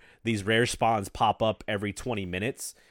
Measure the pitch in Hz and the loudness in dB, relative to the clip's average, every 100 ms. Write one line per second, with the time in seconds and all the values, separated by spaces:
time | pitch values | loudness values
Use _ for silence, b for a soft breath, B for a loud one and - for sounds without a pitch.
0 | b b 113 107 98 113 120 - 113 110 | b b -2 0 2 4 2 2 2 2
1 | 98 - 113 - 110 104 - 104 104 95 | -2 2 2 4 0 0 -4 -4 -4 -6
2 | 127 107 92 90 113 - - b b | -6 -6 -4 -4 -4 -6 -12 b b